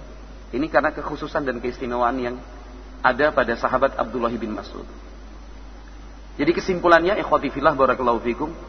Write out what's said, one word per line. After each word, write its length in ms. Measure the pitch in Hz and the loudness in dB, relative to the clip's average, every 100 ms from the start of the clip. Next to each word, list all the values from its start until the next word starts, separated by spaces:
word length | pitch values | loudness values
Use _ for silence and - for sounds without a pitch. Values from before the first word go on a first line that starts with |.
| - - - - - | -16 -16 -16 -18 -6
Ini 160 | 123 160 | -4 0
karena 240 | 156 151 | 2 0
kekhususan 560 | 147 147 147 147 156 135 | -2 -8 -8 -6 -4 -4
dan 140 | 120 | -4
keistimewaan 540 | 123 123 120 120 120 131 | -6 -6 -4 0 0 0
yang 160 | 123 127 - - - - - - | -4 -6 -12 -16 -16 -16 -16 0
ada 320 | 127 123 151 | 2 4 4
pada 240 | 147 117 117 | 4 2 2
sahabat 400 | 120 127 135 - | 2 4 2 2
Abdullah 380 | 117 120 117 117 | -2 -2 -2 -2
bin 160 | 110 | -4
Mas'ud. 320 | 101 95 50 - - - - - - - - - - - - - - - - | -6 -8 -12 -12 -14 -16 -16 -16 -16 -16 -16 -16 -16 -16 -16 -16 -16 -10 0
Jadi 160 | 147 | 2
kesimpulannya, 680 | 175 - 175 175 165 175 202 | 2 0 2 8 8 8 2
ikhwati 320 | 156 147 139 | 2 2 2
fillah, 240 | 143 156 139 | 2 2 6
barakallahu 420 | 131 123 123 113 | 4 4 2 2
fikum, 320 | 117 117 156 165 | 0 -2 -4 -8